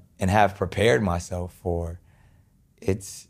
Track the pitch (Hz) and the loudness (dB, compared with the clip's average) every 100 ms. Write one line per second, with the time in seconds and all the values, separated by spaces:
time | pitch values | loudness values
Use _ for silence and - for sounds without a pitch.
0 | - - 92 107 101 98 90 - 110 127 | -16 -4 2 4 4 2 -4 2 4 4
1 | 98 87 - 90 87 - 90 85 85 87 | 2 -2 -4 -8 -8 -8 -4 -4 -4 -10
2 | _ _ _ _ _ _ _ _ - 95 | _ _ _ _ _ _ _ _ -4 -4
3 | - - | -6 -18